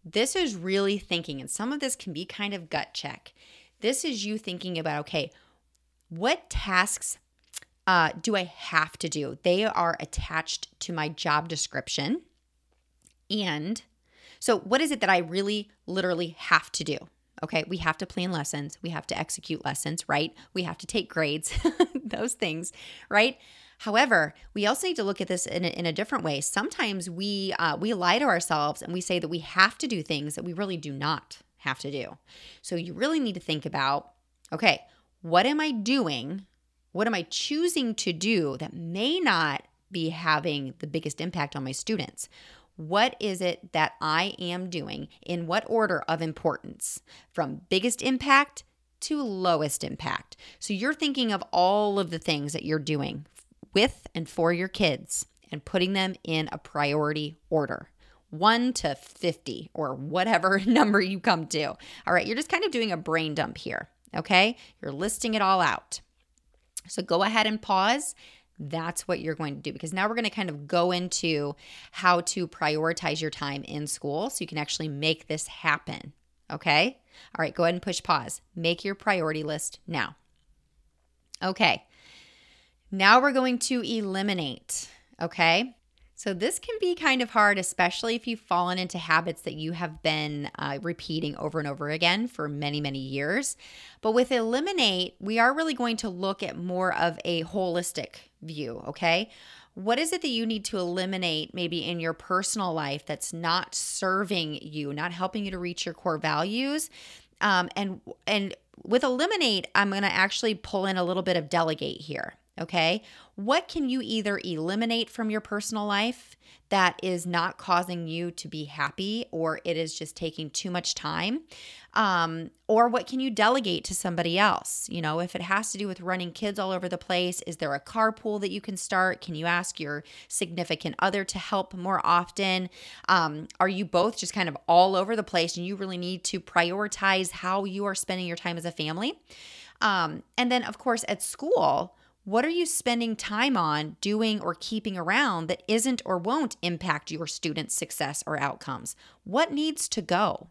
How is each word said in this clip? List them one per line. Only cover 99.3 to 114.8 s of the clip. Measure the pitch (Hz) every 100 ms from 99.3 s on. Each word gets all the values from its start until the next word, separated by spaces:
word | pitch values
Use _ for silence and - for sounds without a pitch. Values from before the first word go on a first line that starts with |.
| - - - -
What | - 196 240
is | 320
it | 359
that | 320
you | 233 226
need | 220 -
to | 202
eliminate | 175 180 185 190 175 156 156
maybe | - 170 170
in | 147 170
your | 165
personal | 160 - 185 196 220 185
life | 160 143 147
that's | - 151 -
not | 170 170 175 -
serving | - - - 190 190 190 190 160 151
you, | - 151 143
not | 147 170
helping | 175 185 214
you | 202
to | 185
reach | 180 175
your | -
core | - 180 156
values? | 151 151 180 226 277 302 302 - - - _ _
Um, | 202 185 180
and, | - 196 185 - -
and | - 208 196 - _ -
with | - 240
eliminate, | 262 254 349 415 269 196 -
I'm | - 202
gonna | 196 196
actually | - 196 - 226
pull | 202 - 202 196
in | 185
a |
little | 175 185
bit | 185 175
of | 151
delegate | 170 165 160 143 -
here. | 151 147 - - _ -
Okay, | 170 180 160 185 - - -
what | - 202 311 339
can | 330 269
you | 262
either | - 220 202 202
eliminate | 180 160 160 202